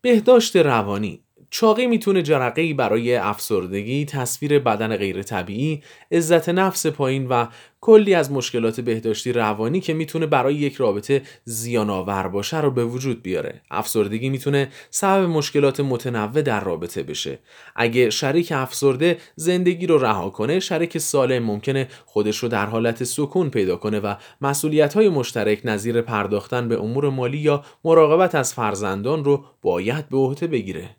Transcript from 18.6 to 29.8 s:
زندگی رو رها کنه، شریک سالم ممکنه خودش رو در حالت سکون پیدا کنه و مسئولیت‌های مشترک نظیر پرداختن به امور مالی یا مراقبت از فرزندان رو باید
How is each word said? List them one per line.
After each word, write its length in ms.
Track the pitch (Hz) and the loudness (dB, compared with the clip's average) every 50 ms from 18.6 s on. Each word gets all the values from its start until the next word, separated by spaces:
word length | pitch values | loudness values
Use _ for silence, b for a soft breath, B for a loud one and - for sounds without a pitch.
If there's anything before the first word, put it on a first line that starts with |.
| 131 123 - - 139 139 131 123 156 175 170 165 B B B | -4 -4 -4 0 0 2 2 2 2 0 0 -2 B B B
زندگی 500 | - 160 170 180 180 180 175 175 170 180 | -6 -2 0 0 2 2 0 0 0 0
رو 120 | 175 165 147 | 2 2 4
رها 320 | 131 113 107 98 87 98 | 4 2 0 0 -2 -6
کنه، 300 | - - 107 123 160 190 | -4 -4 -2 -2 0 -2
شریک 380 | 185 - 185 160 170 170 - 165 | -2 -2 -2 -2 -2 -2 -4 -6
سالم 440 | 147 - - 143 131 127 131 123 117 | -6 -2 0 2 2 2 2 0 0
ممکنه 460 | 113 104 104 - - 135 135 135 131 B B B | -2 -4 -4 -2 -2 -2 -2 -2 -4 B B B
خودش 320 | _ _ 107 104 107 104 | _ _ -2 0 0 -2
رو 120 | - - 120 | -2 -4 -2
در 180 | 117 104 101 | 0 0 -2
حالت 380 | 104 110 113 117 117 117 117 131 | 0 -2 0 0 0 -2 -2 -6
سکون 460 | 123 - - 151 143 - 185 180 147 | -6 -4 -4 -4 -2 0 -2 -2 0
پیدا 260 | - 120 98 92 90 | 0 -2 0 0 -2
کنه 240 | 92 - 107 107 104 | -2 -2 -4 -4 -2
و 140 | 98 101 101 B B B B B | -4 -4 -6 B B B B B
مسئولیت‌های 680 | 139 139 139 139 - 156 151 151 151 147 147 208 220 208 | -4 -2 -2 -2 -2 0 4 4 2 4 4 4 4 4
مشترک 520 | 175 143 123 - - 120 104 104 107 104 - | 4 0 -2 -2 -2 -2 0 0 0 0 0
نظیر 360 | 123 107 101 98 117 117 117 | -2 -2 -2 -2 -2 -2 -2
پرداختن 680 | 117 - 117 104 101 101 104 101 - - - 123 120 117 | -2 0 -2 -2 0 0 -2 -4 -4 -4 -4 -4 -2 -2
به 120 | 117 - | -2 -2
امور 300 | 101 110 120 135 147 143 | -2 -4 -4 -2 -2 -2
مالی 280 | 135 131 123 123 135 151 | -2 -2 -4 -4 -4 0
یا 260 | 147 151 143 143 143 B B B B | 0 2 2 0 -2 B B B B
مراقبت 500 | 165 165 165 156 147 156 170 185 175 - | 4 6 8 8 8 6 4 4 4 2
از 200 | 156 127 - - | 0 -2 -2 -4
فرزندان 680 | - 117 107 104 95 104 98 95 98 101 123 156 160 143 | -2 -2 -2 -2 -2 -4 -4 -4 -4 -4 -4 -4 -2 2
رو 200 | 139 143 139 139 B B B _ | 0 0 0 0 B B B _
باید 460 | 85 90 87 | -2 -2 0